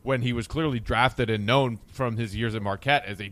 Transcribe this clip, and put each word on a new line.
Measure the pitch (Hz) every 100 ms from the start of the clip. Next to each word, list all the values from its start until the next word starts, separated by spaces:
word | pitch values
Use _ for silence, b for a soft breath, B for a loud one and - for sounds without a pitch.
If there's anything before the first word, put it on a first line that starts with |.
when | - 131
he | 123
was | 120 110
clearly | 147 160 123
drafted | 104 117 127 - 113
and | 110 104
known | 135 131 110 -
from | - 127 110
his | 113 104
years | 117 110
at |
Marquette | 101 98 135 143 95
as | 101
a | 101